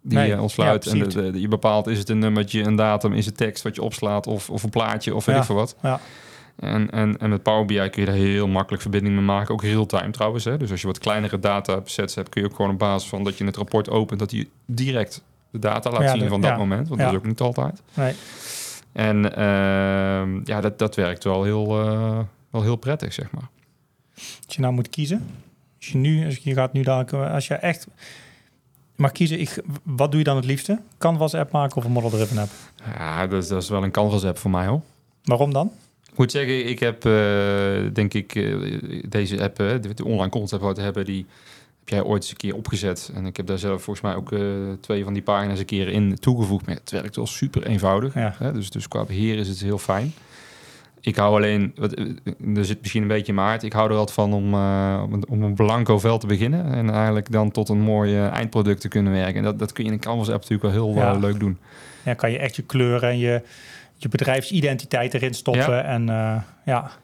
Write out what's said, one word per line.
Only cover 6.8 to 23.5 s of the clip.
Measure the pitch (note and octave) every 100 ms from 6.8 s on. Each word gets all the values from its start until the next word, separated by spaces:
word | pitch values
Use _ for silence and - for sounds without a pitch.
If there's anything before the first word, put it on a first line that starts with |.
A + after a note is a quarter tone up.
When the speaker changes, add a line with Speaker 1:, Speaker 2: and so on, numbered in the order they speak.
| G#2+
Speaker 1:
en, | A2 G#2+ G#2
en | A2
met | G2+
Power | - G#2+
B | G#2
I | G2+ F#2+
kun | G#2
je | G2
daar | G2
heel | G2 G2+ G2+
makkelijk | F#2+ F#2+ G2
verbinding | G#2 G2+ G2+
mee | G2+
maken. | G2 G2 G#2
Ook | A2
real-time | G#2 G#2+ G#2+ F#2+ F#2+
trouwens, | - G#2+ A#2
hè. | A2+ D3
Dus | A#2+
als | F#2
je | F#2+
wat | F#2
kleinere | A2 G#2 G#2 F#2+
datasets | G2+ G2+ F#2+ F#2+ G2 - G2
hebt, | - F#2
kun | -
je | G2+
ook |
gewoon | - G2+
op | F#2+
basis | G#2 G2 -
van | G2
dat | G2+ F#2+
je |
het | G2 -
rapport | G2+ A2 G#2
opent, | A2 G#2+ G2+
dat | G#2
hij | A2 G#2+ _
direct | - A#2+ C3 B2+ G2+ - _ _ _
de | A#2
data | G#2 A2 A#2+
laat | A#2+
Speaker 2:
Ja, | C#3
Speaker 1:
zien | B2+
Speaker 2:
de, | G#2
Speaker 1:
van | G2+
dat | C#3
Speaker 2:
ja, | A#2
Speaker 1:
moment. | G2 G2 D#3+
Want | B2+
Speaker 2:
ja. |
Speaker 1:
dat | B2+
is | B2
ook | A2
niet | A2
altijd. | B2 C3 C3+ - _
Speaker 2:
Nee. | - C3 - - - - - - - -
Speaker 1:
En, | - A2 G#2 G#2
ehm, | - G#2 G2 G2 G2 G2 G2 G2 G2 F#2+ F#2+
ja, | - G#2+
dat, | G#2 G2+
dat | G#2+
werkt | - F2 F2+
wel | G2 F#2+
heel, | G2+ G#2+ G#2+ G#2+
eh, | G#2+ A2 A2 A2 G2+ _ _
wel | A#2
heel | G#2+
prettig, | A2+ C3 D3+ -
zeg | - -
maar. | - B2+